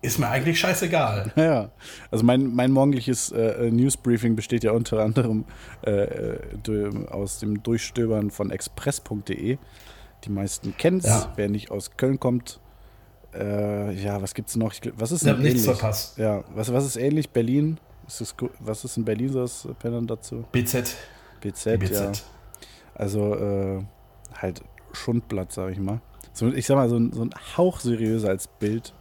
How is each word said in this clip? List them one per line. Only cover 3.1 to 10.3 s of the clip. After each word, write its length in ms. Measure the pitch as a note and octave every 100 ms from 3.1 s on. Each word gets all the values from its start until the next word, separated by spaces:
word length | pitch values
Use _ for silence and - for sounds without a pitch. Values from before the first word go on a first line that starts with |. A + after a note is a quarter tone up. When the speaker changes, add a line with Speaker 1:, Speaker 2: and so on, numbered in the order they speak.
| B2 -
Speaker 2:
äh, 400 | A#2+ A2+ - A#2+
Newsbriefing 640 | A#2 C3 - - A#2 A#2
besteht 300 | A2 G#2+ A#2+
ja 80 | A2+
unter 280 | A2+ A#2 A2
anderem, 400 | G#2+ A2 A#2+ A2 - - - - -
äh, 40 |
äh, 480 | G2+ G2+ - - - - G#2
du-, 440 | A2 G#2+ G2+ G#2+ G#2
aus 300 | F#2+ G2 -
dem 240 | G#2+ G#2
Durchstöbern 680 | A2 A#2 - - A2+ G#2+ G#2
von 180 | - G2+
express 500 | F#2+ - - - C#3
punkt 280 | - G#2+ G2+
de. 300 | G2 G2 C#3 - - - - - -
Die 60 | -